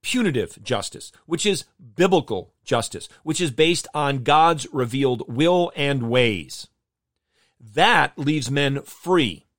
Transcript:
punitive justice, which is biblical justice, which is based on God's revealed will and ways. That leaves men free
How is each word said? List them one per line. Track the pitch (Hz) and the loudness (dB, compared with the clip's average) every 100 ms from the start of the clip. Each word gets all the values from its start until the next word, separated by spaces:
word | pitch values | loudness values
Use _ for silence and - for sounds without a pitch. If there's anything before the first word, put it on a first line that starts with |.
punitive | - 254 214 123 90 - | -2 0 0 0 -4 -8
justice, | - 113 - - - _ - | -4 -4 -4 -12 -20 _ -8
which | 165 208 | -2 0
is | 180 - _ 127 107 | -2 -6 _ -18 2
biblical | 185 180 - 101 - _ | 4 4 0 -8 -8 _
justice, | - 120 - - - _ | -2 -2 -2 -12 -16 _
which | 156 156 | -8 -4
is | 170 | -4
based | 117 160 175 - | 2 2 2 -4
on | 151 143 139 | -4 -2 -2
God's | 120 151 160 160 123 | 2 4 4 2 -4
revealed | 131 120 135 135 120 - | -6 -4 -2 -2 -2 -6
will | 120 160 180 170 - | 0 2 2 0 -2
and | 143 139 117 | -2 -2 0
ways. | 123 120 95 67 - - _ _ _ _ _ _ _ _ _ | 2 2 0 -8 -16 -18 _ _ _ _ _ _ _ _ _
That | 110 107 202 208 139 - | -10 0 2 4 2 -2
leaves | 143 156 123 | -2 -2 -2
men | 143 143 139 | -2 0 -2
free | - - 170 180 123 78 _ | -8 -14 0 2 2 -4 _